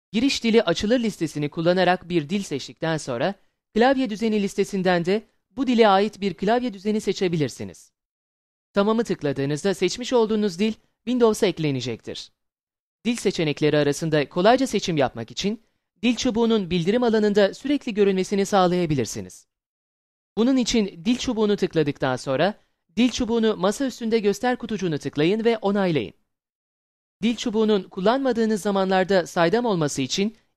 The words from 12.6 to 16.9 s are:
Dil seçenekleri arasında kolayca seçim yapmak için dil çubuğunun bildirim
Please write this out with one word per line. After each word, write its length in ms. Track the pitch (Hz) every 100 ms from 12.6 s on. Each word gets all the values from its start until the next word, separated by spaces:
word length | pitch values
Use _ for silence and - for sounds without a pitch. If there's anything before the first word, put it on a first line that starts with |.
| _ _ _ _
Dil 120 | 214 240
seçenekleri 640 | 208 185 160 143 151 147
arasında 500 | 143 143 165 156 139
kolayca 380 | - 190 254 262
seçim 300 | 208 196 160
yapmak 340 | 123 113 117
için 320 | 117 196 226 _ _ _ _
dil 140 | 233 233
çubuğunun 540 | 262 220 233 226 180
bildirim 320 | 175 165